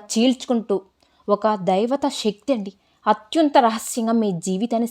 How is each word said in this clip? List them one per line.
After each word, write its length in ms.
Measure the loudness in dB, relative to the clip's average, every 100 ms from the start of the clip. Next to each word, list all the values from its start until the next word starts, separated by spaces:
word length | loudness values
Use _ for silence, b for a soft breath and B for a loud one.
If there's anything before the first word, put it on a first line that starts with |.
| -2
చీల్చుకుంటూ 680 | 2 2 2 -2 -2 0 -4 -4 _ _ _ -2
ఒక 280 | 0 0 -2 0
దైవత 340 | 0 0 -2 -4 -2
శక్తి 320 | -4 -4 -4 -4
అండి 160 | -4 -14 _ _ -2
అత్యంత 520 | -2 0 0 4 4 4
రహస్యంగా 480 | 0 -6 -4 0 0
మీ 80 | 0 -2 -4
జీవితాన్ని 420 | -4 -2 -2 -4